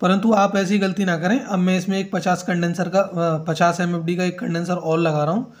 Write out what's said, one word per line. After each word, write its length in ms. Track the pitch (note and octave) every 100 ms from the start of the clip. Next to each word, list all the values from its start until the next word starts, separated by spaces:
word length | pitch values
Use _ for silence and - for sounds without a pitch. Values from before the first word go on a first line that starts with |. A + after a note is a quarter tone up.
परंतु 320 | F3+ G3 A3
आप 220 | G#3+ G3 G3+
ऐसी 220 | F#3 G#3
गलती 260 | G3 F#3+ F#3+
ना 120 | E3+
करें। 220 | F3 B3+
अब 200 | - F#3+
मैं 180 | F3+ F#3
इसमें 220 | F#3 G3
एक 120 | G3
पचास 320 | F#3+ F#3 F3
कंडेंसर 460 | - F3 E3+ E3+ E3+
का, 100 | F#3
अ, 440 | G3 F3+ E3+ D#3+
पचास 360 | D#3+ D#3 F3 E3+
एमएफ़डी 360 | F3 F3 E3 F3
का 80 |
एक 160 | F3+ F3
कंडेंसर 340 | A#3+ E3+ F3
और 260 | F3 E3+ D#3+
लगा 240 | E3+ D3+
रहा 100 | D3
हूँ। 200 | G3 C4 -